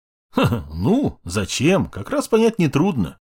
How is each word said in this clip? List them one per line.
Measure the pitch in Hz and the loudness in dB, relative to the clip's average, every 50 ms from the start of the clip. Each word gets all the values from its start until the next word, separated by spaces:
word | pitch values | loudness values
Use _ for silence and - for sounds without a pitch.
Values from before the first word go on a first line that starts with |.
| _ _ _ _ _ _ | _ _ _ _ _ _
"Ха-ха, | - - 135 - 120 107 71 71 76 | -2 0 0 2 0 -2 -6 -6 -6
ну, | 82 95 147 220 277 285 - - - - | -2 2 2 2 2 0 -2 -4 -8 -10
зачем, | - 90 107 95 - - - 123 165 196 165 95 | -6 -4 -4 -4 -4 -2 0 2 2 2 2 0
как | - - 98 101 - | -2 -6 -12 -10 -6
раз | 277 302 - | -4 -4 -2
понять | - 233 220 226 226 220 - | 2 2 2 4 2 2 2
нетрудно", | 170 143 - 139 165 202 160 117 85 71 - _ _ _ | 0 2 2 2 0 0 0 -2 -4 -4 -6 _ _ _